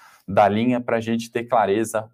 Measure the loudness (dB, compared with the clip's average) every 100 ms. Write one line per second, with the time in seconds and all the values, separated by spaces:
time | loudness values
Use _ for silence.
0 | -20 -20 -4 2 4 4 0 0 -2 -2
1 | -2 -4 -4 -8 -2 0 2 0 0 -4
2 | -6